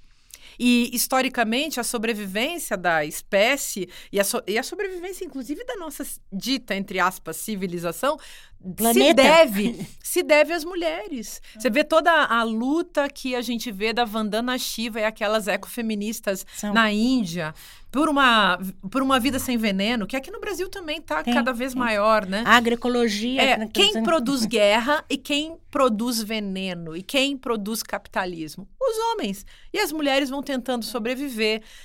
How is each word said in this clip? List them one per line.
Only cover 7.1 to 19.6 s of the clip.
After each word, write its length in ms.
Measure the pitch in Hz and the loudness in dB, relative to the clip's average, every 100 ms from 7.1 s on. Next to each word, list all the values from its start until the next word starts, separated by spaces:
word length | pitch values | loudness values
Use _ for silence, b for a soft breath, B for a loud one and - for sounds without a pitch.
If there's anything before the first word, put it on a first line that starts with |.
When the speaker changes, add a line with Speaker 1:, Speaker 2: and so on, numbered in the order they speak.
| - - 160 | 0 -12 -10
Speaker 1:
civilização, 800 | - 202 190 175 170 165 269 311 B B B - | -6 -4 -4 -4 -6 -2 -2 -2 B B B -18
se 140 | 185 | -14
Speaker 2:
Planeta. 480 | 175 226 233 277 269 | 0 4 6 8 8
Speaker 1:
deve, 640 | 269 320 311 196 214 226 180 - | 8 10 8 4 -2 -2 -10 -12
se 200 | - 349 | -4 -2
deve 300 | 277 302 294 | 4 4 4
às 100 | 339 | 0
mulheres. 800 | 311 370 330 330 415 269 214 - B B | -6 -4 -4 -4 -8 -10 -10 -14 B B
Você 100 | 254 | 0
vê 160 | 220 | 2
toda 260 | 302 320 320 | 4 4 6
a 320 | 320 277 233 | 4 4 2
luta 640 | 226 220 254 311 349 - 285 | 0 0 0 0 0 -2 -2
que 260 | - 262 | -2 -6
a 80 | 247 | -4
gente 280 | 240 233 247 | -4 -4 -6
vê 220 | 190 220 | -4 -2
da 120 | 226 240 | 0 0
Vandana 500 | 220 214 214 247 254 | 0 -2 -2 -2 -2
Shiva 400 | - - 233 220 | -4 -4 -4 -2
e 60 | |
aquelas 420 | 214 220 208 220 202 | -2 -2 0 0 0
ecofeministas 960 | 196 196 - 226 214 208 220 - 190 - - | -4 -4 -6 -4 -2 -4 -4 -4 -4 -6 -8
Speaker 2:
São. 160 | 208 | -2
Speaker 1:
na 180 | 208 220 | 2 4
Índia, 640 | 208 240 262 185 170 156 156 B B B | 4 2 2 0 -4 -6 -8 B B B
por 160 | 254 320 | 0 2
uma, 500 | 285 262 226 196 180 190 - 190 | 4 6 6 4 2 -4 -10 -6
por 120 | 269 | -2
uma 180 | 269 269 | 2 4
vida 180 | 254 262 | 2 0
sem 180 | 262 | -2
veneno, 480 | 240 | 0